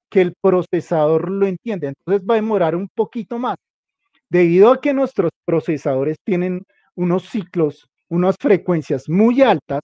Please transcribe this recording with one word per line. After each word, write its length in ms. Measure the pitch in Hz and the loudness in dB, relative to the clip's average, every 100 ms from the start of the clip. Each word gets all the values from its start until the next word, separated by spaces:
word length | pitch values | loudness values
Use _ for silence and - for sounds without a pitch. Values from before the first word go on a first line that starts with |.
| _ | _
que 100 | 190 | 0
el 140 | 185 - | 0 0
procesador 880 | 190 180 165 175 - 165 151 160 165 | 0 0 0 -6 -2 0 2 0 -2
lo 160 | 196 196 | -2 -4
entienda. 420 | 180 233 196 139 | -4 -8 -8 -8
Entonces 380 | 139 - 196 190 | -10 -4 -4 0
va 60 | |
a 20 | 226 | -2
demorar 400 | 220 208 165 175 | 0 0 0 -2
un 120 | 196 | -6
poquito 440 | - 214 240 202 240 | -6 -6 -6 -10 -8
más. 180 | 247 190 _ _ _ _ _ _ _ | -8 -8 _ _ _ _ _ _ _
Debido 420 | 175 175 175 214 | 2 4 6 6
a 100 | 254 | 4
que 140 | 285 | 0
nuestros 360 | 269 269 - 170 - | -2 -2 -2 -4 -4
procesadores 720 | - 165 165 151 151 135 139 156 | -4 -2 -2 -4 -2 -2 -2 -6
tienen 380 | - 180 185 180 196 _ _ | -4 -2 -2 -6 -12 _ _
unos 300 | - 175 185 | -4 -2 -2
ciclos, 640 | 180 220 180 175 151 - _ _ _ | -4 -8 -6 -2 -2 -4 _ _ _
unas 280 | 170 180 185 | 0 0 0
frecuencias 680 | 277 180 - 170 - 139 - | 0 0 2 -4 -2 -6 -2
muy 340 | 175 226 247 | 2 2 4
altas, 380 | 262 165 - 139 | 2 2 -2 -8